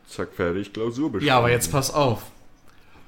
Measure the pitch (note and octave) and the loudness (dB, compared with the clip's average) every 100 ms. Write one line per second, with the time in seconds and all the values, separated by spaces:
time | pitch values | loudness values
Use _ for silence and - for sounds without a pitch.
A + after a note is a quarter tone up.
0 | - - F2+ - F2 F2+ G2+ G#2+ A2+ A#2+ | -14 -10 -8 -2 -2 -2 -6 -6 -6 -2
1 | D#3 C3 C#3+ B2+ A#2+ A#2+ - C#3+ C3 D#3 | -4 -2 2 4 4 2 2 0 0 2
2 | C#3 G#2+ - - - - - - - - | 2 0 -6 -20 -20 -20 -20 -20 -20 -20